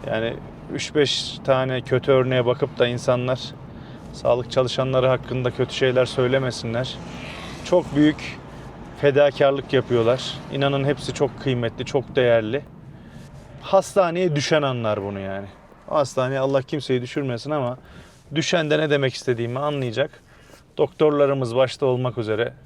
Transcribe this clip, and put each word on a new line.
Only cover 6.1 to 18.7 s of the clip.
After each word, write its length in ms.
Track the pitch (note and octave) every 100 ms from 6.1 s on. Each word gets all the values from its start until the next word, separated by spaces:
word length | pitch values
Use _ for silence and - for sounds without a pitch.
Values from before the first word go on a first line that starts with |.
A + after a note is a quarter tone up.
| - B2 C3+ B2+ - A#2+ A#2 C3 - - - - - - -
Çok 300 | - F3+ D3+
büyük 440 | C#3 D3+ D3 - - - - - - - -
fedakarlık 720 | C#3+ C#3 C#3+ C#3 C#3 C#3 -
yapıyorlar. 600 | C3+ A#2+ A#2 A2+ C3 - - -
İnanın 340 | C#3 C#3 C#3
hepsi 280 | C#3 C#3+ -
çok 280 | - C#3+ -
kıymetli, 440 | C#3 B2 A#2 -
çok 300 | A#2+ C#3 A#2+
değerli. 460 | C#3 B2 A#2 G#2+ C3+ C#3 - - - - - - - - -
Hastaneye 760 | - F#3+ - G3+ F3 E3+ F#3
düşen 260 | D3 C3 D#3
anlar 420 | C#3+ B2 A2+ G#2
bunu 160 | G2 G2+
yani. 280 | G2 G2 G2+ - - - -
Hastaneye 500 | D#3 C3+ - B2+ C3+
Allah 220 | C3+ C#3
kimseyi 400 | C3 D3+ C3 B2+
düşürmesin 500 | A#2+ D#3 C#3 A#2 C3+
ama 260 | D3+ A#2+ B2+ - - - - -
düşen 340 | C#3+ - F3
de 100 | D3+